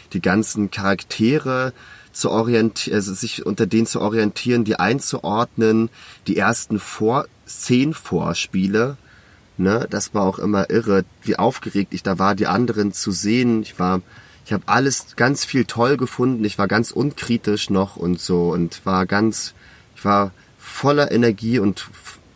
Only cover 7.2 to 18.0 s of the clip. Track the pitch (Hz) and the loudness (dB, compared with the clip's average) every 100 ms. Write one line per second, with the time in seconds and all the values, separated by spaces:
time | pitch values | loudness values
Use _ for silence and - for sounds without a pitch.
7.2 | - _ - - - 127 139 160 - 85 | -2 _ -10 -4 2 2 2 -2 -4 -2
8.2 | 82 85 - 95 95 104 123 139 - - | -2 -4 -4 -2 0 2 0 -4 -16 -20
9.2 | - - _ - 92 110 - 104 - 107 | -20 -20 _ -2 0 0 -2 -6 -4 -2
10.2 | 95 95 92 104 95 104 113 98 92 _ | -2 -2 -2 -2 0 0 2 0 0 _
11.2 | - 101 107 127 - 98 98 92 - 90 | -4 0 0 -2 -4 -2 -2 -4 -4 0
12.2 | 98 101 104 95 120 107 101 92 - 92 | 0 0 0 0 0 0 -2 -2 -2 -2
13.2 | 101 117 123 113 107 - 90 92 90 - | 0 2 2 0 -2 -2 0 0 -4 -16
14.2 | - - - 104 - 110 135 131 - - | -20 -18 -6 -4 0 2 2 0 -2 0
15.2 | 120 139 - 135 113 - 117 143 127 - | 0 2 0 0 0 2 2 2 -2 0
16.2 | 127 123 104 - 98 107 117 - 135 139 | 0 0 -2 0 0 0 0 -2 -2 -2
17.2 | - 117 - 104 - 98 98 - | -2 -2 0 -2 0 0 0 -2